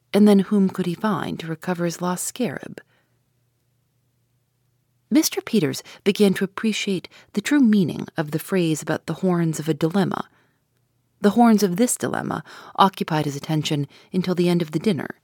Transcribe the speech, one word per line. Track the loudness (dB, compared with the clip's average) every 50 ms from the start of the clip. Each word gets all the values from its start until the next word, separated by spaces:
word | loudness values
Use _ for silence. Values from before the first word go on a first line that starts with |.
| _ _
and | 2 6 6 8
then | 8 6
whom | 4 2 2 2 2 2
could | 0 -2 -4 -4
he | -4
find | -4 -4 -4 -4 -2 -4 -6 -8 -8
to | -8 -10
recover | -10 -10 -6 -6 -4 -4 -4
his | -4 -4 -4
lost | -4 -4 -4 -4 -6
scarab? | -8 -6 -4 -4 -4 -6 -8 -12 -14 -16 -18 -20 _ _ _ _ _ _ _ _ _ _ _ _ _ _ _ _ _ _ _ _ _ _ _ _ _ _ _ _ _ _ _ _ _ _ _ _ _ _ _ _ _ _ _ _ 0
Mister | 0 2 2 0 -2 -6
Peters | -6 0 0 2 2 2 -2 -4 -10 -16 -14 -6 -2
began | 0 2 4 4 4 4
to | 2 -2
appreciate | -4 -4 -4 -4 -4 -2 -2 -4 -4 -4 -6 -6 -10 _ -20 -18 _ -8
the | -6
true | -2 2 2 4
meaning | 6 6 6 4 4 2 0 -6 -8 -8 -6 -6
of | -6 -4
the | -4 -6
phrase | -4 -2 0 0 0 0 0 -2
about | -2 -4 -6 -6 -4
the | -8 -8
horns | -2 0 0 2 2 0 0 -2 -2
of | -2 -4
a | -2
dilemma. | 0 0 0 2 2 0 0 -2 -6 -8 -10 _ _ _ _ _ _ _ _ _ _ _ _ _ _ _ _ _ 0
The | 0 2 4 6
horns | 6 6 6 4
of | 2 0 0
this | 0 0 0 0
dilemma | -2 -4 -6 -4 -4 -6 -6 -6 -8 -10 -12 -20 -20 -20 -10 0
occupied | 0 0 2 0 -2 -6 -4 -2 -2 -2
his | -4 -6
attention | -8 -6 -2 -2 -2 -2 -2 -2 -4 -4 -6 _ -18 _ _
until | -4 -4 -2 -2 0
the | 0 2 2
end | 2 2 0
of | -2
the | -4 -2
dinner. | 0 0 -2 -2 -4 -8 -12 _